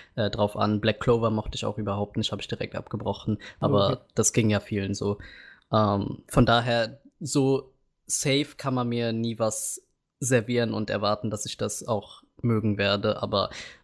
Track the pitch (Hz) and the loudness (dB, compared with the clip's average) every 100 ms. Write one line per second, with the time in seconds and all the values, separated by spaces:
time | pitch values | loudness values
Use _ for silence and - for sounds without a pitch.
0 | - - 101 - 104 - 104 104 107 107 | -12 -2 -2 2 0 2 2 2 2 0
1 | - 117 113 110 - - 107 107 104 101 | 2 2 4 0 -2 -4 -6 -4 -4 -2
2 | 101 - 110 101 - - - - - 107 | -2 -2 -4 -4 -6 -6 -6 -8 -8 -6
3 | 101 101 - 107 - - 117 104 98 - | -4 -4 -2 -4 -4 -2 2 4 4 0
4 | _ - 107 - 110 104 - 104 98 101 | _ 0 2 4 4 2 0 -4 -2 -2
5 | 101 101 - - - - - 110 104 101 | -2 -4 -6 -20 -20 -20 -2 2 4 2
6 | - - - - 117 117 120 117 113 117 | -2 -6 -2 4 6 4 2 0 0 -6
7 | - - 147 147 135 135 - _ _ _ | -20 -12 -4 2 2 2 -2 _ _ _
8 | - - 147 135 147 - 139 127 120 117 | -6 -4 0 0 0 -6 -2 0 0 0
9 | 117 113 117 113 110 - - - - _ | 0 0 -2 0 -2 -2 -6 -8 -14 _
10 | _ - 120 123 110 120 117 107 107 101 | _ -8 2 2 2 0 0 -2 -2 -2
11 | 101 104 110 104 - - 104 - - 107 | 0 0 -2 -6 -8 -6 -6 -6 -4 -4
12 | - - _ _ 120 110 107 101 101 101 | -4 -16 _ _ 0 2 2 2 2 2
13 | 107 101 104 104 95 - - - | 0 -2 0 0 0 -4 -16 -18